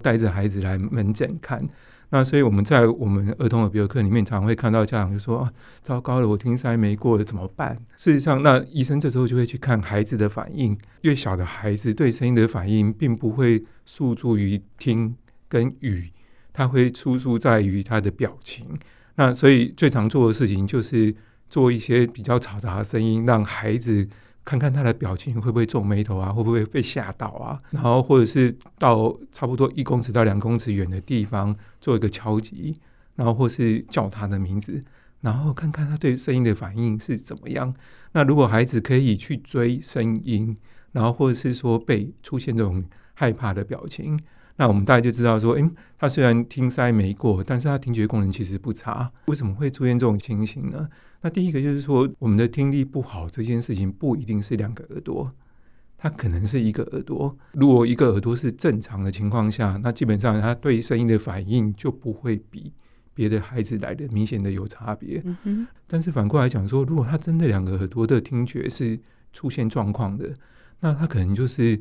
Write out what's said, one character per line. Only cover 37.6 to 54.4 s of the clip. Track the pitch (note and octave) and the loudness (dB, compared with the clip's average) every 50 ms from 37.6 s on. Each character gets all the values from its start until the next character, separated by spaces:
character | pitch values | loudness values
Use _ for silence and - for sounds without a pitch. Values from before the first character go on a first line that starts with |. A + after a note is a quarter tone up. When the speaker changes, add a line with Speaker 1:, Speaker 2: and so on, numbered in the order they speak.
| B2+ B2+ C3 - - - - - - - - | -6 -6 -8 -10 -14 -20 -20 -20 -20 -4 0
Speaker 1:
那 | E3 C#3+ | 2 4
如 | C3+ D3+ | 4 6
果 | D3 C3+ A2 | 6 4 4
孩 | A2 A2+ B2 | 4 4 2
子 | B2+ - A2+ | 2 2 -2
可 | A2 - C3 | 0 2 2
以 | C3 C#3 B2 G#2 | 2 4 4 2
去 | F#2+ - - D3 | 0 -2 -6 -8
追 | A2 - - - C3+ A#2+ A#2+ B2 C#3 | -8 -8 -6 -2 0 0 0 0 -2
声 | - - - C3 A2+ A2+ A2+ A2 - | -6 -8 -4 -2 -2 0 -2 -2 -2
音， | B2+ A2+ G#2 A2 A2+ A2 - - - - - - - - | -2 -2 -2 -2 -2 -6 -8 -12 -20 -20 -20 -20 -8 -2
然 | B2+ A2 | 0 0
后 | A#2+ A#2+ | 0 2
或 | - C#3+ C3 | 2 2 2
者 | A#2+ | 2
是 | - - B2+ B2 | 0 -2 -4 -4
说 | B2 - B2 A#2 A2+ | -2 0 0 0 0
被 | - - B2+ G#2 G2+ D3+ - - - | 2 0 0 0 0 -4 -10 -16 -12
出 | - - B2 | -8 -8 -6
现 | - C#3+ A#2 | -4 -2 0
这 | A2+ A2 | 0 0
种 | G2 F2+ F#2+ F2+ F2+ - - - - _ | 0 0 -2 -4 -6 -12 -20 -20 -20 _
害 | - D#3 D3+ | -2 0 0
怕 | A2 - B2 G#2 F2+ | 0 0 -4 -4 -4
的 | G2+ G2 | -4 -6
表 | G2 - - - | -6 -8 -10 -10
情， | - - - - D#3 D3+ D#3 D3+ - - - - _ - | -14 -12 -10 -6 -4 -4 -4 -4 -8 -16 -20 -20 _ -4
那 | - C3+ | 2 4
我 | A#2 G2+ | 4 4
们 | G2+ G2 | 4 4
大 | G#2+ C3+ | 4 4
概 | A#2+ | 4
就 | A#2 B2 A#2 | 4 2 0
知 | A#2+ A#2+ | 2 2
道 | A#2 A2+ A2 | 2 2 4
说， | G#2+ A#2 B2 | 2 2 2
诶， | C#3+ D3 E3 E3+ - - _ - _ | 4 2 0 0 -4 -12 _ -8 _
他 | - C#3 | -4 -2
虽 | C3 - C3 | 0 2 4
然 | B2 A#2 A#2 A#2+ | 4 4 4 2
听 | A#2 - C#3 B2+ B2 | -2 -2 -2 -2 0
筛 | B2 - B2+ B2 A#2 | 0 0 0 2 4
没 | G#2+ G2 F#2+ G2+ | 2 2 2 0
过， | - - A#2 G2+ F#2 F2+ | 0 0 0 0 0 0
但 | - C3+ A#2+ | -2 -2 -2
是 | C#3 D3+ | 0 0
他 | C#3 | -2
听 | C3+ C3 B2+ A#2 | -2 -2 -4 -2
觉 | A2+ G#2 | 0 0
功 | G#2+ - A2 | 0 0 0
能 | G2 F#2+ F#2 | 0 0 -2
其 | - G#2 | -4 -6
实 | F#2 G2 G2 | -6 -6 -6
不 | - B2+ G#2+ | -6 -6 -8
差。 | - - A2+ G#2+ - B2 A#2+ - - _ | -8 -8 -8 -6 -6 -6 -8 -8 -8 _
为 | - D3 | -4 -4
什 | C#3+ C3 | -2 -2
么 | G2+ F#2+ | -4 -4
会 | G#2+ D3 C#3 | -2 -4 -4
出 | C3+ - C3 | -2 0 0
现 | B2 B2 B2 | 2 2 2
这 | C3 | 2
种 | A#2+ G#2+ G#2 | 2 2 0
情 | - - A2+ G2+ A2 | -2 -4 -4 -4 -4
形 | G#2 - C3+ C3 - | -4 -6 -8 -8 -8
呢？ | - D#3 D#3 D3 - - _ - - _ - | -8 -8 -8 -10 -10 -16 _ -20 -20 _ -8
那 | E3 | -4
第 | E3 F#3+ F3+ | -2 -2 -2
一 | F3+ D3+ | 0 0
个 | C3+ | 0
就 | C3+ D3 C#3+ | -2 0 -2
是 | C#3+ C#3 | -2 -2
说， | D3 C#3 B2 C3+ C#3 - - | 0 2 2 2 2 -2 -2
我 | C3+ | 0
们 | A2 G2+ | 2 2
的 | G#2 A#2 A#2 | 4 2 2
听 | - C#3+ C#3 C#3 C3+ | 0 0 0 0 0
力 | C#3+ C3+ | 0 -2
不 | C3+ - C#3+ B2 | -2 -4 -8 -8
好 | - G2 F#2 D#2+ E2 | -8 -8 -10 -10 -10
这 | - - A2 | -8 -8 -4
件 | A#2 A#2+ A#2 | -2 -2 -4
事 | A#2+ - A2 | -2 -4 -4
情 | F#2 G2 F#2+ G2 | -2 -2 -4 -4
不 | - - C3+ A#2+ | -4 -2 -2 -2
一 | D#3 A#2+ | -2 -2
定 | G#2 A2 G#2 | -4 -4 -4